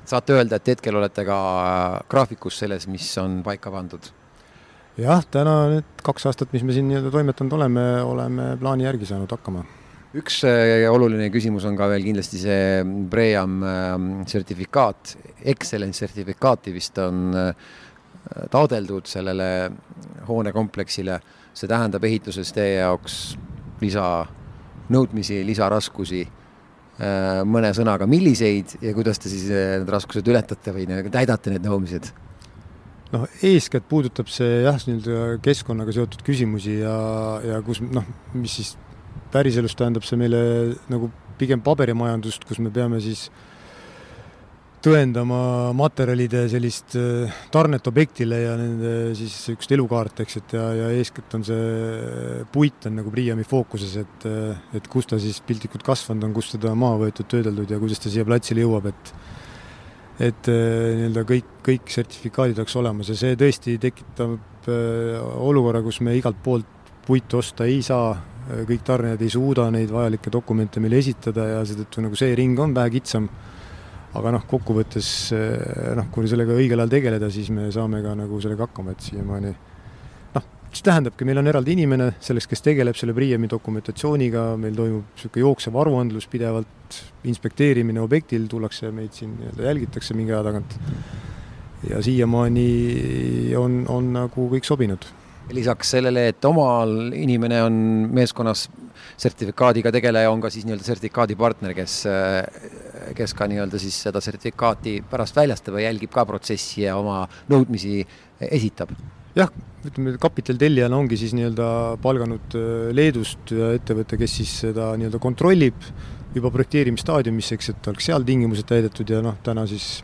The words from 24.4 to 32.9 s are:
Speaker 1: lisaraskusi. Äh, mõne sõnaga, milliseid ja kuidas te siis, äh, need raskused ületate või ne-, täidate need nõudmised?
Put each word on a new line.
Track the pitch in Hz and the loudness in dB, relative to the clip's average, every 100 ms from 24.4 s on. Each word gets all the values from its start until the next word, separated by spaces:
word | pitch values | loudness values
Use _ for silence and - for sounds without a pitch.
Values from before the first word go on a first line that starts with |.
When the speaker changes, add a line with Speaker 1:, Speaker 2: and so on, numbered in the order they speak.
| - - - - - 127 127 110 101 101 | -18 -20 -20 -14 0 2 2 0 -4 -4
Speaker 1:
lisaraskusi. | 95 107 98 107 - - 87 90 85 - - - - - - - | -2 0 2 2 0 -6 -6 -4 -6 -10 -20 -20 -20 -20 -20 -6
Äh, | 104 95 95 95 | -2 0 0 0
mõne | 98 113 110 98 | 2 2 2 2
sõnaga, | 113 98 98 | 2 2 4
milliseid | 160 185 117 110 101 92 - | 4 6 6 4 2 0 -6
ja | 113 104 | -4 0
kuidas | 113 104 | 0 -2
te | 95 | -4
siis, | 98 95 | -6 -2
äh, | 101 95 95 | 0 0 0
need | 92 | 0
raskused | 101 - 107 104 | -2 -2 -2 2
ületate | 120 - 104 - | 2 2 -6 -6
või | 95 92 | -6 -4
ne-, | 92 95 | -4 -2
täidate | 123 127 113 104 | 0 2 2 0
need | 98 98 | -4 0
nõudmised? | 98 90 87 - - - - - - - - - | 0 -2 -6 -8 -14 -20 -20 -20 -20 -20 -20 -20